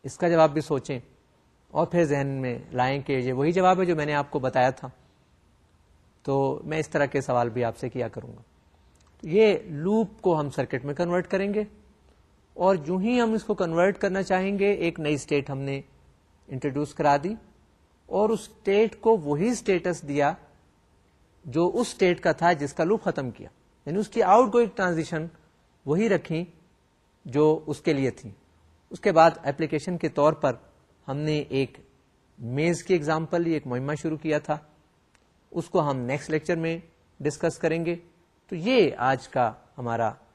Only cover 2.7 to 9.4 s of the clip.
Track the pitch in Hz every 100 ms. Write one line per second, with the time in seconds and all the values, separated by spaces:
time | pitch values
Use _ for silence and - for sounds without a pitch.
2.7 | 127 127 139 135 135 123 127 147 175 185
3.7 | 185 180 160 147 147 143 151 127 127 127
4.7 | 135 131 - _ _ _ _ _ _ _
5.7 | _ _ _ _ _ - 139 135 135 -
6.7 | 156 147 151 139 143 131 123 120 117 117
7.7 | 110 127 127 117 113 117 117 - _ _
8.7 | _ _ _ _ _ 156 190